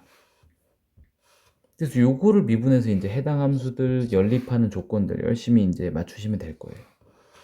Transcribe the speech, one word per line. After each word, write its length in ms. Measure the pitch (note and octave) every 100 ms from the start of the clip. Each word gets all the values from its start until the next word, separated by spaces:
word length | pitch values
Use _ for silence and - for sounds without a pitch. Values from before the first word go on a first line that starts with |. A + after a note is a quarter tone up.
| _ _ _ _ _ _ _ _ _ _ _ _ _ _ _ _ _ _
그래서 220 | D#3 B2
요거를 440 | B2 C3 G3+ G#3
미분해서 460 | C3 A2+ B2+ B2+ A2+
이제 180 | G2 G2
해당 340 | A#2+ C#3 D3
함수들, 720 | C#3 C3+ B2+ B2 C3 B2+ A#2+
연립하는 580 | F#2+ G2+ B2 - A#2+ A2
조건들 540 | G2 - G#2+ F#2 -
열심히 400 | - A#2 - A#2
이제 260 | F#2+ F2 F2+
맞추시면 500 | D#2 - - G#2+ G2+
될 180 | E2 D#2
거예요. 180 | - - - _ _ _ _ _